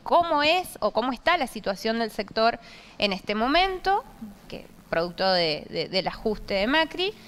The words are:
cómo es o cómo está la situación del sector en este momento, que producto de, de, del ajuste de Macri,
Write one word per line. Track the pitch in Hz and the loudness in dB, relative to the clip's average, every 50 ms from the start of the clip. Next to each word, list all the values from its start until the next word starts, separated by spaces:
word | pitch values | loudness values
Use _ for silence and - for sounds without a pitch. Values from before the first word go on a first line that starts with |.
cómo | - - 262 339 339 339 311 294 | -2 4 4 4 4 4 2 2
es | 294 311 349 370 349 - - - | 4 4 4 2 0 -4 -8 -4
o | - 202 | -4 0
cómo | - 220 226 269 | 0 0 0 -2
está | 240 - - 320 349 339 | -4 0 2 2 2 2
la | 262 | 0
situación | - - 214 - 196 190 - - 226 226 233 | -4 -6 -6 -4 -4 -4 -2 -2 -2 0 0
del | 233 214 | -2 -2
sector | - - 196 - - 220 220 233 233 - - - - - - - - - | -4 -6 -8 -4 0 2 2 2 2 0 -12 -20 -20 -20 -20 -20 -4 -2
en | 208 202 185 | 0 0 0
este | 190 - - 208 | -2 -4 -4 -2
momento, | 220 226 262 302 349 381 381 370 370 - 381 392 453 - - - - 220 208 - - - | 0 0 2 4 4 4 2 0 -2 0 0 0 0 0 -6 -16 -16 -16 -16 -16 -20 -16
que | - - - - - - - - - | -14 -14 -14 -14 -18 -20 -20 -10 -4
producto | 165 165 170 175 170 - 190 190 | -2 -2 -2 -2 -2 0 2 2
de, | 185 175 170 156 151 - - - | 4 4 2 2 0 -2 -6 -6
de, | - 170 151 - | -6 -6 -4 -2
del | 175 190 165 | -2 -2 -2
ajuste | 175 - - - 220 208 - - - | -2 -6 -4 -2 -2 -2 -2 -4 -4
de | 208 190 202 | -2 0 0
Macri, | 240 294 320 320 311 - 320 370 403 440 - - | 2 2 2 2 0 -2 -4 -4 -4 -4 -8 -20